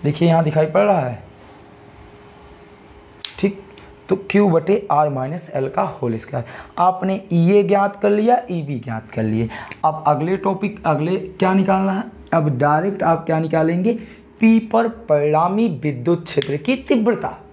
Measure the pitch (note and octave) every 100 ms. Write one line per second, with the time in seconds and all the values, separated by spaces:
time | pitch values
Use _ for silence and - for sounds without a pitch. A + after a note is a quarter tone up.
0 | D3 D3 E3+ E3 D#3 D#3 D#3 F3+ G#3 F#3
1 | B2+ A2+ - - - - - - - -
2 | - - - - - - - - - -
3 | - - - - G3+ G3 - - - -
4 | - G3 G3 G3+ G3+ E3 D#3 G#3 - D3
5 | D3+ C3+ C3 E3+ - - C3+ D#3 F#3+ -
6 | B2 A2+ - C3 A#2 - - - F3+ F#3
7 | F#3 F#3+ - E3+ E3+ G3+ F#3 G3+ G3+ G3+
8 | G#3 G#3 A3 B3 - F3 C#3+ C3 A#2 A2+
9 | - - A2 A2 A2+ - - - D#3+ D#3
10 | D3+ C#3+ D#3+ F#3+ G3 F#3+ G#3 - E3 D3+
11 | D#3 F#3+ F#3 - F#3+ F#3+ F#3 F#3+ F#3+ F#3+
12 | - - - E3 D3+ B2 D3 D3+ F#3+ G3
13 | E3 E3 E3 D#3+ D#3+ D#3+ D#3+ F3 G3 A#3
14 | - - - - A3 A3+ A3 A3+ A#3 A#3
15 | - D3+ D3 D#3 F3 G3+ A#3 C#3 D3+ B2
16 | A#2+ F3 E3+ - - D3 F#3+ C4 - B3+
17 | G#3+ G#3 - - -